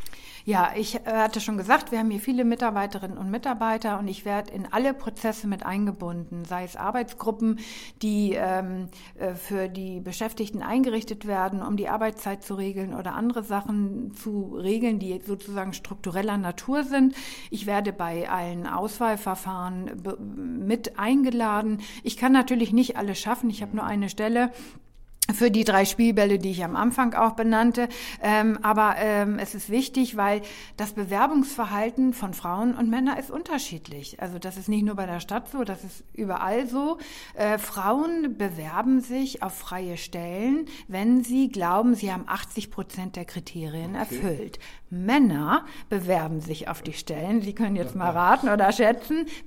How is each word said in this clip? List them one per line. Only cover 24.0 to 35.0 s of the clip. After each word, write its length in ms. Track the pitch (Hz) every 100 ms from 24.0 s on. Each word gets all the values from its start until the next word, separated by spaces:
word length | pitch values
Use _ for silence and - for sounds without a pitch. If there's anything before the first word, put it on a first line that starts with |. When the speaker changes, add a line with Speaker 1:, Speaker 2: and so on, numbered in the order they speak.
| 196
Speaker 1:
Stelle 420 | 190 214 233 247 - - - - - - - -
für 160 | 214 240
die 140 | 208
drei 220 | 220 196 196
Spielbälle, 520 | - 233 214 202 202
die 140 | 190
ich 140 | 180 170
am 100 | 175
Anfang 380 | 220 240 247
auch 180 | 226 226
benannte. 560 | 220 226 220 240 233 240 240 - -
Ähm, 380 | 208 214 220 214
aber, 340 | 214 214 214 185
ähm, 420 | 214 208 202 208
es 160 | 226 208
ist 140 | 196
wichtig, 480 | 220 269 - 247 220
weil 240 | 202 208 208 - - -
das 160 | 208
Bewerbungsverhalten 1200 | 214 190 196 269 302 269 - 214 202 220 247 262
von 220 | 240 196
Frauen 420 | 180 175 180 233 240
und 140 | 233
Männern 280 | 226 254 277
ist 140 | 269
unterschiedlich. 880 | 294 349 302 - 165 - 143 135 -
Also 160 | 185 175
das 200 | 185 190
ist 100 | 190
nicht 160 | 214
nur 120 | 208
bei 100 | 202